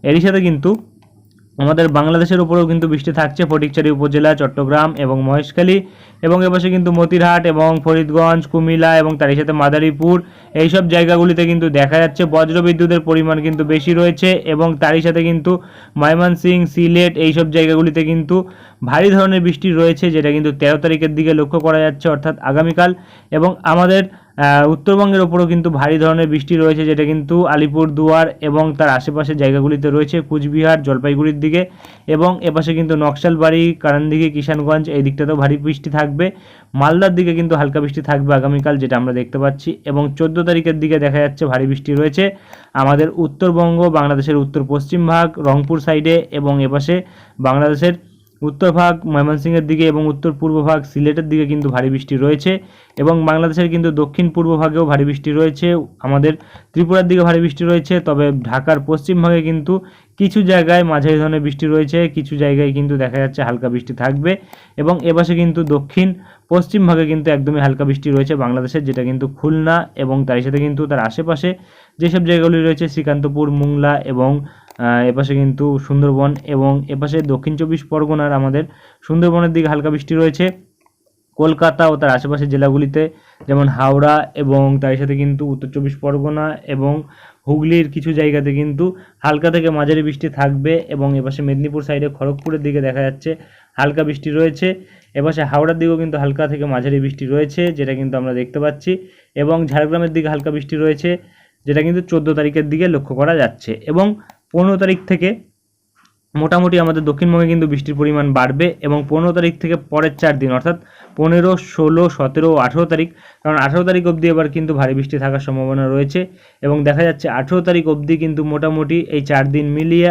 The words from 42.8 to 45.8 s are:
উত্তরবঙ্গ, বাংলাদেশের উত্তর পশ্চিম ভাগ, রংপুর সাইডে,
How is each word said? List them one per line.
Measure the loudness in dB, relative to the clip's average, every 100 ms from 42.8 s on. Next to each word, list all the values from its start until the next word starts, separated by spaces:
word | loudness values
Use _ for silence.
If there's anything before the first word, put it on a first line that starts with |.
| 2 2 2 -2
উত্তরবঙ্গ, | -4 -2 0 2 2 2 2
বাংলাদেশের | 2 0 0 0 0
উত্তর | 0 -4 -2
পশ্চিম | -4 -2 -2 2
ভাগ, | 2 0 0
রংপুর | 0 0 0
সাইডে, | -2